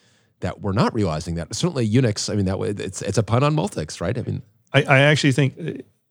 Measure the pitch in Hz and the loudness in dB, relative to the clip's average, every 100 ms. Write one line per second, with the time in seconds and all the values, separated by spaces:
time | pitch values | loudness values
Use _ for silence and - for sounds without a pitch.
0 | _ _ _ _ 92 - 104 98 - 117 | _ _ _ _ -8 -6 -4 0 0 2
1 | 95 78 82 82 80 113 175 143 113 117 | -2 -2 -4 -6 -6 -4 -4 -2 2 2
2 | 123 101 - 104 92 98 101 104 104 - | 2 0 -2 0 0 0 -4 -4 -8 -8
3 | - 110 104 117 147 151 214 - 80 - | -2 0 2 2 2 0 -2 -6 -8 -6
4 | 87 127 - 98 - _ _ 135 147 135 | -4 -4 -6 -8 -10 _ _ 0 4 6
5 | 147 151 143 127 135 - 165 - - _ | 6 4 2 2 0 -2 -10 -10 -14 _
6 | _ | _